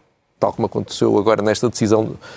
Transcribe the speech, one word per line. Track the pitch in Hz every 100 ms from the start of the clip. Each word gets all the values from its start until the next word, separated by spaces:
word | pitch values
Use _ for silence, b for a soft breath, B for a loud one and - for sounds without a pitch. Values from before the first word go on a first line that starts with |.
| _ _ _ -
tal | 104
como | - 110
aconteceu | 113 - - 113 107
agora | 101 107
nesta | 107 104 123
decisão, | - 107 110 110 69 B